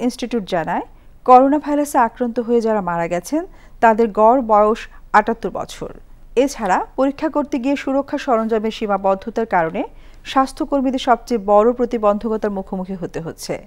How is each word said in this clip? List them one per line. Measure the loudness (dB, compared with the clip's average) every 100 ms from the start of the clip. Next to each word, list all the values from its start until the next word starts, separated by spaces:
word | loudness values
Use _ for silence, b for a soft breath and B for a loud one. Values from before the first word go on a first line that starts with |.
| -6
ইনস্টিটিউট | -4 -4 -4 -4
জানায়, | -4 -2 -4 -6 b b b 6
করোনা | 8 8 2
ভাইরাসে | 0 -2 0 2 0
আক্রান্ত | 0 -4 -4
হয়ে | 0 0
যারা | 2 -2
মারা | -2 -2 -2
গেছেন, | -4 -4 -6 -6 b b b
তাদের | 4 4 2 4
গড় | 4 4 4
বয়স | 4 4 0 -6 b 0
আটাত্তর | 2 2 -2 -6 -8
বছর। | -10 -12 -14 -14 -20 -20 -6 0
এছাড়া | 0 0 -2 -2 -2 -2
পরীক্ষা | -2 -2 -4 -4
করতে | -4 -4
গিয়ে | -2 -2
সুরক্ষা | -2 -2 -2 -6 -2
সরঞ্জামের | 0 0 -2 -4 -4
সীমাবদ্ধতার | -4 -2 0 -2 -4 -6 -2 0
কারণে | 0 -4 -8 -10 b b -6
স্বাস্থ্যকর্মীদের | 0 0 -2 -2 -2 0 -2 0
সবচেয়ে | 0 0 -4 2
বড় | 4 4 2
প্রতিবন্ধকতার | -2 0 0 0 -2 -4 -4 -4
মুখোমুখি | -8 -8 -8 -8
হতে | -10 -10 -10
হচ্ছে। | -10 -10 -10